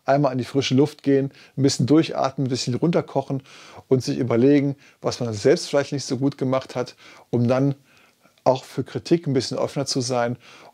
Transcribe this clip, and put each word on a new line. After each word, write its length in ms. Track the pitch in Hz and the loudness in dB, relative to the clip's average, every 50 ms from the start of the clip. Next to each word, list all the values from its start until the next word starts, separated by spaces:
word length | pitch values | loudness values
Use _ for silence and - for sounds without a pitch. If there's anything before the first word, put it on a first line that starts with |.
| - | -2
einmal 260 | - 139 143 147 131 | 0 2 2 2 0
an 60 | 131 131 | 0 -2
die 60 | 117 | -6
frische 300 | - - 139 127 - 127 | -2 -2 -2 0 2 4
Luft 280 | 131 151 147 - - | 4 2 2 0 -4
gehen, 280 | - 143 139 135 135 135 - - - - - 139 | 0 2 2 2 2 -2 -8 -14 -20 -14 -4 0
ein 40 | |
bisschen 240 | 131 139 - - 135 | 0 0 2 0 2
durchatmen, 600 | 117 143 160 156 - - 139 135 135 - - 135 | 4 4 4 4 2 -2 -2 -4 -4 -2 -4 -4
ein 40 | 120 | -4
bisschen 240 | 131 120 - 135 120 | -4 -4 -4 -4 -4
runterkochen 680 | 120 156 170 175 170 135 - - 139 - - 139 135 - - - - - - - - - - | 0 0 0 0 0 -2 -2 -4 -6 -4 -4 -8 -8 -8 -12 -20 -20 -20 -20 -20 -12 -2 0
und 140 | 131 123 | 0 0
sich 140 | - 147 139 | 0 -2 -2
überlegen, 580 | 143 135 117 117 113 123 139 147 143 135 143 135 _ _ - _ _ | -2 0 0 2 4 6 6 6 4 2 0 -4 _ _ -20 _ _
was 180 | - 120 - - | -8 -6 -6 -4
man 140 | 127 117 107 | -6 -6 -6
selbst 340 | 104 - 131 170 175 - - | 0 2 2 2 2 0 -2
vielleicht 240 | - 143 131 - | -2 -2 -2 -2
nicht 140 | 147 135 - | -6 -8 -6
so 100 | - 139 | -6 -6
gut 220 | 123 139 143 143 - | -2 -2 -2 -2 -2
gemacht 360 | 139 127 131 131 - - - | -4 -2 -2 -4 -4 -6 -8
hat, 220 | 127 123 - - _ - - - - - - | -8 -8 -8 -10 _ -20 -20 -20 -20 -10 -4
um 180 | - 120 120 | -2 0 2
dann 280 | 117 127 127 139 143 139 - _ _ _ _ _ _ _ _ _ _ _ _ | 2 2 2 2 0 -2 -4 _ _ _ _ _ _ _ _ _ _ _ _
auch 220 | - 127 127 131 - | 0 0 0 0 -2
für 200 | - - - 131 | -10 -8 -8 -8
Kritik 420 | - - 127 - - 165 170 170 | -6 -8 -8 0 0 0 0 2
ein 80 | 147 131 | 0 0
bisschen 240 | 135 113 - 123 123 | 0 -2 -2 -4 -4
offener 260 | 123 117 - 147 135 | -4 -4 -4 -6 -4
zu 160 | - - 143 | -2 -2 -4
sein 380 | 120 123 131 120 120 120 123 - - - - - - - | -2 -2 -2 -2 -2 -2 -4 -8 -10 -20 -20 -20 -20 -16